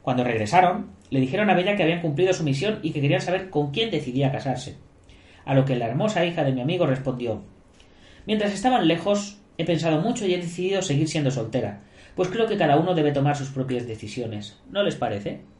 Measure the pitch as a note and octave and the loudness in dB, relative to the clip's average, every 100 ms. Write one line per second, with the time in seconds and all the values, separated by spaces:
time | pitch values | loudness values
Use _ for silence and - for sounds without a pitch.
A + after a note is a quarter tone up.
0 | - B2+ A#2+ A2+ G#2 F3 F3+ F#3 - - | -2 0 0 0 2 4 4 2 -8 -16
1 | - C3+ B2+ F#3 G#3 F3+ F#3 G3+ D#3+ E3+ | -4 0 0 2 2 4 2 2 2 0
2 | E3+ C#3+ F#3 E3+ D#3 C3+ G3 G#3+ D#3+ D#3 | -2 2 2 2 0 0 -2 -2 -4 -2
3 | C#3 F3+ E3+ F#3 F#3 D3 D3 C#3+ A3+ E3+ | 0 0 0 -4 -2 -2 -2 -2 -2 -2
4 | C3 B2 C3+ B2 C3+ C3 - - - _ | -2 0 0 0 -4 -6 -8 -16 -20 _
5 | _ - - - - C3+ C3+ B2 A#2 B2+ | _ -20 -20 -20 0 2 2 0 -2 0
6 | G#3 F#3 F3 E3+ C#3 C3 C3 F3 D#3 B2+ | 0 2 0 0 0 0 0 0 2 0
7 | - B2 A#2+ G#2 - - - _ - - | -2 -4 -4 -4 -8 -20 -20 _ -20 -20
8 | - - - G#3+ G3+ G3+ B3+ B3+ E3 E3+ | -20 -18 -4 0 0 0 2 4 4 2
9 | G3+ G3+ - - - _ E3 E3+ E3 D#3 | 2 0 0 -12 -20 _ 0 0 2 2
10 | G3+ B3 G3 F3+ F3 F3 F#3 G3 F#3 C#3+ | 2 0 0 0 -2 -4 -2 -2 0 2
11 | D#3 E3 C#3 B2 A2 B2+ G#2+ G2+ - - | 2 0 0 0 -2 -4 -4 -8 -16 -20
12 | - - F3+ A3 A3 G#3 D#3+ C#3+ F3 E3+ | -16 -4 -2 0 0 2 4 4 4 2
13 | D3 C#3 C#3 C#3+ C3 - C3 B2 A#2 A2 | 2 2 0 0 -4 -6 -4 -4 -4 -10
14 | G#2+ - A2+ G#2 G#2 - - G3 G3+ C#3+ | -10 -8 -6 -8 -12 -18 -10 -2 -2 0
15 | A#2+ G#2 - - - - | -4 -4 -8 -10 -16 -20